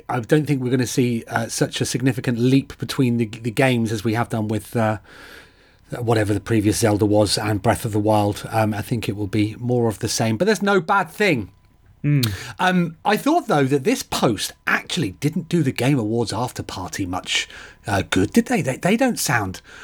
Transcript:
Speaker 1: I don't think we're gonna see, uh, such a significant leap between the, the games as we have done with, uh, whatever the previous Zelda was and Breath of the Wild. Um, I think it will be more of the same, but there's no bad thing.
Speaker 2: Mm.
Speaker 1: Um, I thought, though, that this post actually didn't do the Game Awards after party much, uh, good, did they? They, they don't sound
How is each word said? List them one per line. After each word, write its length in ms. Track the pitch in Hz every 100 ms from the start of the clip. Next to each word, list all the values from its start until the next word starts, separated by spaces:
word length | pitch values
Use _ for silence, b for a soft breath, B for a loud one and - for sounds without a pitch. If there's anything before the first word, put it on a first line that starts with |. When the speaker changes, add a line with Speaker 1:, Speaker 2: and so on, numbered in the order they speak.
| -
Speaker 1:
I 140 | 123
don't 240 | 110 151 143
think 160 | 143
we're 80 | 123
gonna 160 | 127 123
see, 380 | - 123 117 -
uh, 200 | - 113
such 320 | - 143 -
a 40 | 123
significant 520 | 131 131 123 123 117
leap 380 | 123 135 135 -
between 400 | 120 - 131 120
the, 80 | 113
the 260 | 113 117
games 400 | 104 135 123 113
as 140 | 110 113
we 80 |
have 160 | 110 120
done 180 | 117 107
with, 260 | 107 - 120
uh, 220 | 110 107 B B B B B B B B - 135
whatever 340 | 117 113 101
the 60 | 104
previous 400 | - 113 104 101
Zelda 260 | 110 104 104
was 320 | 104 104 -
and 240 | 104 104
Breath 240 | 113 107 117
of 60 |
the 80 | 104
Wild. 480 | 104 107 104 101 -
Um, 240 | 110 107
I 80 | 107
think 260 | - 120 104
it 80 | 101
will 120 | 101
be 280 | 107 104 110
more 280 | 123 123 117
of 120 | 104
the 100 | 113
same, 280 | - 113 110
but 80 | 190
there's 160 | 208
no 180 | 202 202
bad 300 | 180 202 160
thing. 400 | - 208 139 98 - _ _ _ -
Speaker 2:
Mm. 300 | 147 147 120 95 B -
Speaker 1:
Um, 400 | 185 185 170 165 -
I 100 | 208
thought, 320 | 269 339 339
though, 160 | 160 135
that 180 | 143
this 180 | 147 269
post 520 | - - 160 104 - - -
actually 460 | - - - 110
didn't 380 | - 147 165 -
do 120 | 175
the 100 | 135
Game 280 | 131 123 143
Awards 340 | 107 117 113
after 300 | 107 117 -
party 420 | 104 - 90 - 92
much, 420 | 90 - - - B B B -
uh, 160 | 101 -
good, 240 | - -
did 140 | - 226
they? 140 | 240
They, 140 | 151 127
they 200 | 170 226
don't 220 | 262 175
sound 420 | - 123 98 92 B B